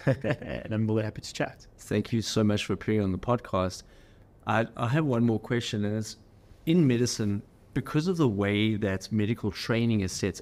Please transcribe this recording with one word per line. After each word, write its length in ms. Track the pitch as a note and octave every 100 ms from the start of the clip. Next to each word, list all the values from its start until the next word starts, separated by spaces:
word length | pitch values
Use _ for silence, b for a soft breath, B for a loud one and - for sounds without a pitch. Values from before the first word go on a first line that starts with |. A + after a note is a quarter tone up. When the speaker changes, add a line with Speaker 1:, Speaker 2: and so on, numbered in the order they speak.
Speaker 1:
<laughs> 40 | -
and 680 | C3 - - - - -
I'm 120 | G#2+ A2
more 120 | A2
than 80 | G#2+
happy 160 | -
to 120 | -
chat. 320 | - D3 - - -
Speaker 2:
Thank 340 | - G#2 -
you 100 | A#2
so 220 | - A#2
much 220 | G#2+ G#2 -
for 80 |
appearing 280 | F#2+ - G#2+
on 120 | G2
the 40 | F2+
podcast. 640 | - A#2+ - F#2+ F#2 - - b b b b - -
I, 220 | A2 A#2 -
I 120 | A#2+
have 160 | D3 D3+
one 180 | A#2 A#2
more 140 | B2+
question, 460 | - A#2+ - G#2+ G#2
and 120 | G#2+
it's, 200 | G#2+ - - - - - -
in 200 | F3 C#3+
medicine, 560 | A#2 A#2+ - G#2+ G2+ - - -
because 340 | C#3+ - D3+ E3+
of 100 | E3+
the 100 | C3+
way 480 | G2 G2+ G#2 A2 G#2+
that 340 | G#2+ F#2+ -
medical 400 | G#2+ G#2 A#2 G#2+
training 500 | - - A#2 A#2 G#2+
is 100 | F#2+
set 300 | - G2 -